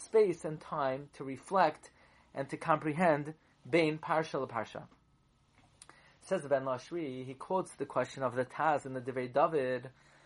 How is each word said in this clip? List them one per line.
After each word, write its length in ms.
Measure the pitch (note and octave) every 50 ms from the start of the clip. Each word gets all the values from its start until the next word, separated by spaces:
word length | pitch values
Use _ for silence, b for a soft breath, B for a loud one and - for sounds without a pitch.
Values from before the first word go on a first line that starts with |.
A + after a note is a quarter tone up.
| -
space 400 | - - A3 G#3+ F#3 D#3+ - -
and 160 | D#3+ D#3 D#3+
time 480 | - - E3+ D3+ C#3 C3 C3 C#3 C#3+ C#3+ -
to 100 | - C#3+
reflect 680 | C3+ C3+ B2+ - - F#3 F#3+ E3+ D#3 - - - - _ b b b b b b b b
and 140 | C3+ C3+ -
to 60 | D#3+
comprehend 760 | - - D#3+ D#3 C#3+ D#3 D#3 C#3+ D#3+ F#3 E3+ D3 C#3+ C#3+ D#3 D#3+ b b b b b b B2
Bein 300 | C#3+ E3+ D#3+ D#3 D#3 D#3
Parsha 480 | - - D#3+ D#3+ D#3+ - - C#3+ C3
LaParsha. 380 | B2+ A#2+ A2+ G#2 - - - - - _ _ _ _ _ _ _ _ _ _ _ _ _ _ _ _ _ - - b b b b b b b
Says 220 | b - F#3+ D3+
Ben 200 | C#3+ C3+ C#3+ C3
Lashri, 640 | C3 C3+ C3 B2+ - - E3+ F3 D#3 C3+ B2+ C3 B2+
he 80 | C3 C3
quotes 380 | C3 - - F#3 F#3 E3 - -
the 100 | - C#3
question 380 | - - C3+ B2+ - - C#3
of 140 | C3 B2 A#2
the 80 | B2+ B2
Taz 420 | B2 - - D3+ D#3+ D3 - -
in 80 | C3+ C3
the 60 | C3
Divrei 320 | A#2+ C3 A#2+ B2+ B2+ B2
David, 580 | B2 C#3 D#3+ F3 D#3+ C#3+ C3 B2+ B2+ B2 B2+ C3 - b b b b b b